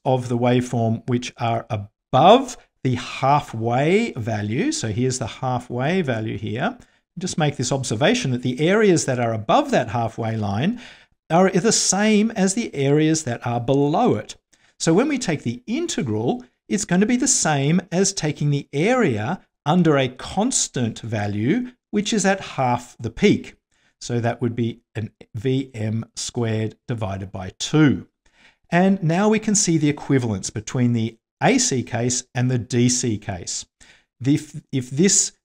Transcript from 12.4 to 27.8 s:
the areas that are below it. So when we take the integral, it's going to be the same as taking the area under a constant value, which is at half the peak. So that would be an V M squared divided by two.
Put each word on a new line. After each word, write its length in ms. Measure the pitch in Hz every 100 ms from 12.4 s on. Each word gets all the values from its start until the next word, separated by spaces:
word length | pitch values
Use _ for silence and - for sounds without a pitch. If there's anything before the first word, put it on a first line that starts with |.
| 190
the 200 | 190 220
areas 520 | - 135 147 156 156 -
that 200 | 120 123
are 140 | 120
below 560 | 120 139 143 175 240 107
it. 220 | - - _ _ _ -
So 140 | -
when 160 | 165 285
we 80 | 277
take 260 | - 151
the 180 | 120 120 -
integral, 800 | 262 339 - 143 107 120 247 - _ -
it's 160 | 214 -
going 160 | 180
to 40 | 214
be 120 | 247
the 100 | 277
same 540 | - 160 143 139 180 -
as 220 | 170 196
taking 360 | - 156 - 147
the 200 | 143 -
area 720 | 139 185 254 190 104 110 185 _ _ 143
under 320 | 180 160 143
a 100 | 131
constant 920 | - - - 233 - - - 113 -
value, 680 | 117 107 104 104 117 233 247 - _
which 220 | 208 202
is 120 | 220 190
at 140 | 190
half 560 | - - 131 120 - -
the 140 | 113
peak. 440 | - 202 127 - - _ _ _ _
So 220 | - 120
that 200 | 113 -
would 140 | 120 110
be 240 | 117 - _ -
an 160 | 104 _ - 113
V 340 | 131 131 135
M 320 | 113 110 110 - -
squared 600 | - - 113 110 110 - -
divided 420 | 117 101 98 95
by 220 | 98 92 -
two. 480 | - 151